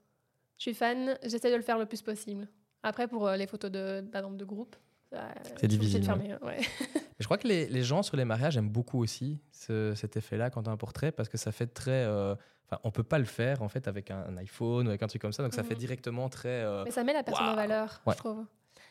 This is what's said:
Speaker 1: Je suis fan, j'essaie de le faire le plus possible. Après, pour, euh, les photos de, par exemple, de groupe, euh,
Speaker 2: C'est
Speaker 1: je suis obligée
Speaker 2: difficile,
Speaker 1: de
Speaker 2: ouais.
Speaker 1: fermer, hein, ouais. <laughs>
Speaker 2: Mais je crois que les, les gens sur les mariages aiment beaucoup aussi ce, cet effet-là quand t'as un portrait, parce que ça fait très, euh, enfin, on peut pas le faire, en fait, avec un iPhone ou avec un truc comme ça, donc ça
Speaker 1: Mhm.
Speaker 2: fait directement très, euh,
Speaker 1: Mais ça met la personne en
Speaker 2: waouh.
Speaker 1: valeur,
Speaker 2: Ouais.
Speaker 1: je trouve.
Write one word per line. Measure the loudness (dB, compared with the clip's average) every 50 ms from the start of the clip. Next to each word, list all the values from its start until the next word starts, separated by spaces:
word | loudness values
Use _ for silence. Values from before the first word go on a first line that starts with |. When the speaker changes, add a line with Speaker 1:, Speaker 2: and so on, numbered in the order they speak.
| _ _ _ _ _ _ _ _ _ _ _ -8
Speaker 1:
Je |
suis | -6 -6 0
fan, | 2 2 2 2 2 0 0 -2 -2
j'essaie | -2 -4 -2 2 4 4
de | 4
le | 4
faire | 4 2 2 2
le | 2
plus | -2 -4 -6
possible. | -4 -6 -6 -6 -6 -8 -8 -8 -8 -10 -14 _ _ _ _ _
Après, | -4 -2 0 0 -2 -2
pour, | 0 0 2
euh, | 2 2
les | 2 0
photos | -2 -4 -6 -6 -4
de, | -4 -4 -4 -4 -4 -4 -6 -6
par | -6 -6
exemple, | -6 -6 -8
de | -10 -10
groupe, | -8 -8 -8 -8 -10 -14 -20 _ _ _ _ _ _ -10
euh, | -10 -10 -10 -10 -12
Speaker 2:
C'est | -12 -12
Speaker 1:
je | -2 2
suis | 4 4 6
obligée | 6 6 4 4 4
Speaker 2:
difficile, |
Speaker 1:
de | 4
Speaker 2:
ouais. | 4
Speaker 1:
fermer, | 2 2 0 -2
hein, | -6 -6
ouais. | -6 -6 -2 -2
<laughs> | -2 -2 -2 -6 -6 -2 -2
Speaker 2:
Mais | -4 -4 -4 -6 -8
je | 0
crois | 2 2 2
que | 4
les, | 4 4 4 4 2
les | 2 2
gens | 2 4 4 2
sur | 2 2 2
les | 2 2
mariages | 4 4 4 4 4 4
aiment | 4 2 4
beaucoup | 2 2 0 2 2 2
aussi | 2 0 0 -2 -2 -2 -2 -4 -8 _
ce, | -20 -12 -6 -2 0 2 2 2 0
cet | -2 -4 -4 -2
effet-là | -4 -2 0 0 0 0 0
quand | 0 -2 -2
t'as | -2
un | -2
portrait, | -2 -4 -6 -4 -2 0 0
parce | 0 -2 -4 -4
que | -4 -4
ça | -4 -4
fait | -2 -2 -2 -4
très, | -4 -4 -2 0 2 2 2
euh, | 2 2 2 2 2 0 -2 -6 -14 _ _ _
enfin, | _ -8 -4 -2
on | 0
peut | 0 0 2
pas | 4 4 2
le | 2
faire, | 2 0 0 2 2 2 0
en | -2 -2
fait, | -2 -2 -2 -2
avec | -4 -4 -6 -6
un | -6 -6 -6 -6 -6
iPhone | -8 -8 -10 -6 -2 0 2 2 4 4
ou | 2
avec | 2 0
un | -2
truc | -2 -2 -4
comme | -4 -4
ça, | -2 -2
donc | -2 -2 -2
ça | -2
Speaker 1:
Mhm. | -2 -2
Speaker 2:
fait | -2
directement | -4 -2 -4 -6 -6 -6 -4 -4 -2 -4 -4
très, | -4 -6 -4 -4 -2 0 0
euh, | 0 0 -2 -2
Speaker 1:
Mais | -2
ça | -2 0 2
met | 2
la | 2 2
personne | 0 0 0 2 2
en | 4
Speaker 2:
waouh. | 4
Speaker 1:
valeur, | 2 2 2 2 0 0 -2 -6 0 2
Speaker 2:
Ouais. | 2 2
Speaker 1:
je | 2
trouve. | 0 -4 -6 -6 -8 -12 _ _ _ _ _ -20 -20 -18